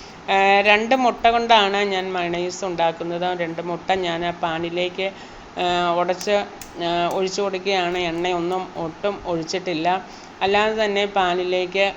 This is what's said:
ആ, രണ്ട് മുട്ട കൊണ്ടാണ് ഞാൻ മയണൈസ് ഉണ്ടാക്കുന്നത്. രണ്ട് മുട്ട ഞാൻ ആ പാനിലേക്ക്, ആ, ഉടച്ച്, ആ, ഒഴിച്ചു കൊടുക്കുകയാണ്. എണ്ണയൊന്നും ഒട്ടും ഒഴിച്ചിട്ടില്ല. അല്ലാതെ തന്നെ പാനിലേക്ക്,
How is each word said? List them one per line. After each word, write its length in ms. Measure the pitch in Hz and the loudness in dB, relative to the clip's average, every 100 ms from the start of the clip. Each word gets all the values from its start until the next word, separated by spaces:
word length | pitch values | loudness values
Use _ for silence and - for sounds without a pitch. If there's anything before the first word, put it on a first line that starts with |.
| - - - | -18 -10 0
ആ, 280 | 196 196 196 | 4 6 6
രണ്ട് 340 | 202 202 226 | 6 6 4
മുട്ട 320 | 254 247 226 233 | 4 2 4 4
കൊണ്ടാണ് 500 | 233 233 226 196 202 | 4 6 6 6 2
ഞാൻ 360 | 202 190 185 | 0 0 -2
മയണൈസ് 520 | 185 175 175 180 175 | -2 -2 -2 -4 -4
ഉണ്ടാക്കുന്നത്. 760 | 196 170 165 165 170 175 180 180 | -4 0 0 0 -4 -2 -2 -2
രണ്ട് 240 | 170 165 | -4 -4
മുട്ട 300 | 175 170 - | -6 -4 -2
ഞാൻ 320 | 190 175 165 | 0 0 -2
ആ 60 | 175 | -2
പാനിലേക്ക്, 800 | 170 175 160 170 170 180 175 190 190 - - - - | -2 -4 -2 -4 -2 -4 -2 -6 -6 -16 -18 -12 -4
ആ, 360 | 180 175 175 | 0 0 2
ഉടച്ച്, 500 | 170 175 180 208 202 202 - - - | 2 0 0 0 0 0 -10 -14 -6
ആ, 240 | 170 175 175 | -2 0 0
ഒഴിച്ചു 300 | 156 190 180 | 0 -2 -2
കൊടുക്കുകയാണ്. 560 | 196 185 185 196 175 180 | -2 -2 -2 0 0 -2
എണ്ണയൊന്നും 760 | 175 165 180 175 170 185 185 - | -2 -2 -2 0 -2 -2 -4 -6
ഒട്ടും 460 | 165 160 208 196 | -8 -4 -4 -4
ഒഴിച്ചിട്ടില്ല. 840 | - 170 160 190 180 160 170 190 202 - - - | -4 -4 -4 -4 -4 -2 0 0 -4 -16 -16 -4
അല്ലാതെ 440 | 190 202 214 220 | 2 2 2 2
തന്നെ 220 | 214 202 202 | 0 0 0
പാനിലേക്ക്, 840 | 202 185 180 180 185 180 190 196 | 2 2 2 0 0 0 0 0